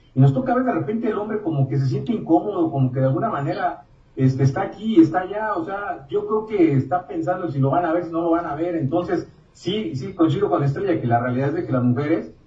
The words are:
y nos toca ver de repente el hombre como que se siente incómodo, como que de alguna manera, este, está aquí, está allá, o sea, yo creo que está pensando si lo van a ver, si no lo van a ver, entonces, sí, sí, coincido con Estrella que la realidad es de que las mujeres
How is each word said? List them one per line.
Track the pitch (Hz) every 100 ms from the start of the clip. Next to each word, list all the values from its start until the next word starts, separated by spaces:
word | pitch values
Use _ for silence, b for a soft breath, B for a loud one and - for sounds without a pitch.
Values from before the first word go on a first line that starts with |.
| _
y | 131
nos | 139
toca | 131 -
ver | 247
de | 254
repente | - 208 226 233
el | 196
hombre | 220 214
como | 165 139 131
que | 139
se | 131
siente | - -
incómodo, | 220 - 175 208 190 160
como | 139 127
que | 127
de | 131
alguna | 147 226
manera, | 147 143 185 - - - - - -
este, | 131 131
está | 135 -
aquí, | 160 - 220 196
está | 156 180
allá, | 185 202 214
o | 190
sea, | 165 196 202 175 -
yo | 208 208
creo | 220 220
que | 208 156 139
está | - 180 -
pensando | 180 170 185 170
si | 135
lo | 135
van | 135
a | 170
ver, | 170
si | 165
no | 165
lo | 170
van | 165 160
a | 147
ver, | 175 165
entonces, | 135 170 180 175 - - _
sí, | - 170 214 214 139
sí, | 190
coincido | 185 160 196 202
con | 165
Estrella | 139 - 196 160
que | 127
la | 117
realidad | 123 123 139
es |
de | 170 165
que |
las | 131
mujeres | 123 117 147 180 - -